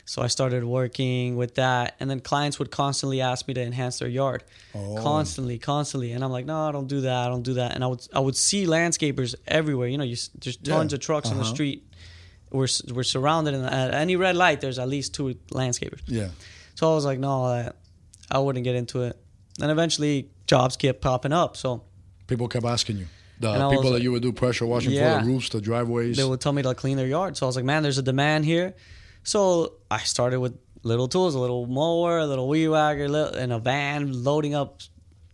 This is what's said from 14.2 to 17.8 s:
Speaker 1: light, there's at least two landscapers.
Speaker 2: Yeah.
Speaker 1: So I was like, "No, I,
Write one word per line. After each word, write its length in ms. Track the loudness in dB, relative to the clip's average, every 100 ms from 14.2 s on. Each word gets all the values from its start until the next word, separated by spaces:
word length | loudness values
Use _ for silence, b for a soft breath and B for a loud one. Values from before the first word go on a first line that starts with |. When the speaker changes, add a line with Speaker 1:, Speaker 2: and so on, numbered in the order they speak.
| 2 4
Speaker 1:
light, 240 | 4 4
there's 180 | -2 -4
at 80 | -2
least 260 | -2 -4
two 220 | -4 -4 -6 -8
landscapers. 480 | -4 -2 -2 -6 -8 -6
Speaker 2:
Yeah. 220 | -4 -4 -8 B B B 0
Speaker 1:
So 140 | 2
I 40 | 4
was 80 | 2
like, 140 | 0
"No, 240 | 0 0 0
I, 260 | -2 -4 -10